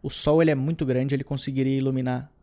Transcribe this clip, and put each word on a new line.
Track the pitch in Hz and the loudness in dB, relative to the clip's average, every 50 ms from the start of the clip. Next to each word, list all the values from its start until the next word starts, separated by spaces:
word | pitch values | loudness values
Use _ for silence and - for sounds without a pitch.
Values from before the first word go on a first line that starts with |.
O | - 147 | -6 -4
sol, | - - - - 151 160 | -2 0 2 4 4 4
ele | 165 160 | 4 4
é | 151 | 2
muito | 135 131 147 165 - 156 | 2 0 -2 -2 -2 -2
grande, | 131 127 127 131 139 139 | 0 0 0 0 0 -2
ele | 139 139 | -4 -4
conseguiria | - 143 135 - - 135 135 131 135 135 135 | -4 -6 -6 -6 -4 -2 -2 0 0 0 0
iluminar | 135 135 135 131 127 127 127 123 135 - _ _ | 0 0 0 0 -2 -2 -4 -4 -6 -10 _ _